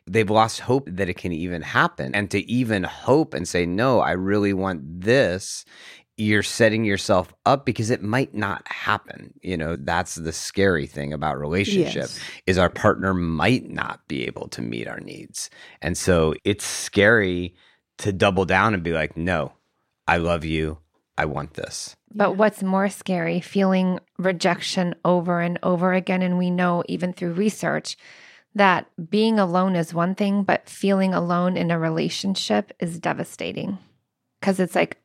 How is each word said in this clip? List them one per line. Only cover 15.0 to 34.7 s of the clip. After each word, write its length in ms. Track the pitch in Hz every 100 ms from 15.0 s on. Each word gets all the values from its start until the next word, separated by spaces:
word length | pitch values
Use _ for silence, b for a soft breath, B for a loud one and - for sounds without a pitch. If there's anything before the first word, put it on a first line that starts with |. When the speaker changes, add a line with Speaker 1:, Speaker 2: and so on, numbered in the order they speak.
Speaker 1:
needs. 480 | 50 50 - - - B B B
And 160 | 78 87
so 380 | - 87 80 73
it's 200 | 98 101
scary 880 | - - - 101 101 113 95 90 90 b b b _ -
to 140 | 107
double 320 | 92 104 92
down 300 | 90 92 107
and 80 | 98
be 100 | 82
like, 240 | 80 76 82
"No, 360 | 85 85 71 - _ _ _ _ -
I 100 | 85
love 260 | 85 85
you. 340 | 80 78 78 80 _ _ _ -
I 80 | 78
want 280 | 71 69
this." 400 | - - - - - _
Speaker 3:
But 160 | 214 196
Speaker 2:
Yeah. 40 | 190
Speaker 3:
what's 260 | 214 202
more 260 | 190 190 196
scary, 520 | - - 180 165 175
feeling 580 | - 196 190 185 185 180 - -
rejection 760 | 185 170 185 175 - 190 175 -
over 360 | 170 180 175 175
and 180 | 170 175
over 300 | 185 175 185
again. 260 | 185 180 185
And 140 | 185 180
we 120 | 180
know 320 | 180 180 175 -
even 240 | 180 180
through 200 | - 175
research 640 | 170 208 - 165 151 - - B B B B B
that 320 | 208 196 170 - - 165
being 280 | 208 220 220
alone 380 | 185 180 190 180
is 180 | 165
one 200 | 170 175
thing, 280 | 190 202 202
but 260 | 190 156 -
feeling 460 | - 196 196 190
alone 420 | 175 175 175 180 180
in 140 | 170
a 80 | 170
relationship 920 | 160 160 160 - 196 190 - 208 190 -
is 180 | 170 170
devastating. 800 | 165 - - - 87 - 190 196 - _ _ _ _ _
'Cause 160 | 202 185
it's 160 | 180